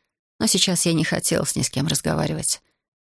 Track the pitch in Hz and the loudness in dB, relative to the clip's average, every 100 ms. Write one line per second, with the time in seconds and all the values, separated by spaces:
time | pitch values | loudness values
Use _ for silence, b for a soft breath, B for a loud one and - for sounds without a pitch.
0 | _ _ _ _ 220 185 - 180 175 165 | _ _ _ _ 0 2 2 2 2 2
1 | 156 - - 170 151 - 127 - 151 - | 0 0 0 0 0 -2 -2 -2 -2 0
2 | 160 156 151 156 - - _ _ _ _ | 0 0 0 -2 -4 -4 _ _ _ _
3 | _ | _